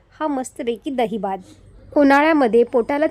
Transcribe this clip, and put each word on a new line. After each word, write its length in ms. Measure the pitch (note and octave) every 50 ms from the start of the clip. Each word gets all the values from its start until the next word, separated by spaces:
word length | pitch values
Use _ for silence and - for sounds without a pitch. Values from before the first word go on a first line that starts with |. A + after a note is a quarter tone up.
| _ _ _ -
हा 80 | D#4
मस्तपैकी 600 | D#4 C#4 B3+ B3+ - _ - C4+ A#3 - - - D#4
दही 280 | C4+ B3 A#3+ F3+ A3+
भात. 200 | G#3 F#3+ G3 F#3+ F#3 F#3 - - _ _ - _ - - - -
उन्हाळ्यामध्ये 680 | D4+ C#4+ C4+ C#4 C#4+ D4+ D#4+ E4 D4 C4 A3+ G#3 A#3 A#3+
पोटाला 420 | A#3 - A#3+ A3+ - C#4+ C#4+ D#4 D#4